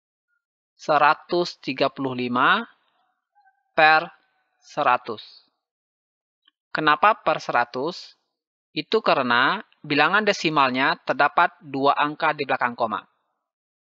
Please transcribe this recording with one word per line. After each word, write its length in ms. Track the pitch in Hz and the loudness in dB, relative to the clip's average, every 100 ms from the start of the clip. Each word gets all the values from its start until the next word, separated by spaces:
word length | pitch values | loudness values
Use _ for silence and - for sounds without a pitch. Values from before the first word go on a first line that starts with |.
| _ _ _ _ _ _ _ _ | _ _ _ _ _ _ _ _
seratus 800 | - 147 147 156 - 175 170 - | -2 2 4 2 -2 -4 -4 -8
tiga 320 | - 131 135 | -8 -4 -4
puluh 240 | - 135 | -4 -8
lima 480 | 123 123 123 151 202 233 _ _ _ _ _ _ _ _ _ _ | -6 -4 0 0 0 -4 _ _ _ _ _ _ _ _ _ _
per 320 | - 156 156 170 - _ _ _ _ | 2 4 4 0 -16 _ _ _ _
seratus. 640 | - - 139 123 - 107 - - _ _ _ _ _ _ _ _ _ _ _ _ _ | -12 -2 0 0 -2 -14 -14 -20 _ _ _ _ _ _ _ _ _ _ _ _ _
Kenapa 480 | - 151 151 208 220 | -4 0 2 2 0
per 240 | 175 156 | -2 -4
seratus? 720 | - 131 120 127 151 - - _ _ _ _ _ _ | -2 -2 -2 -4 -8 -8 -16 _ _ _ _ _ _
Itu 320 | 156 - 220 | -10 -4 -2
karena 560 | 214 156 123 120 143 196 - _ | 0 0 2 2 2 0 -8 _
bilangan 400 | 151 143 156 202 | -4 2 2 2
desimalnya 800 | 208 190 160 151 131 131 147 175 | 0 -2 0 2 2 2 -2 -2
terdapat 480 | - 135 147 - 175 _ | -4 0 0 2 0 _
dua 400 | 147 135 139 139 | -10 -2 0 0
angka 320 | 147 151 160 | -2 -2 -4
di 160 | 147 135 | -4 -4
belakang 320 | 131 123 120 | -2 -4 -4
koma. 240 | 110 98 - _ _ _ _ _ _ _ _ | -6 -6 -12 _ _ _ _ _ _ _ _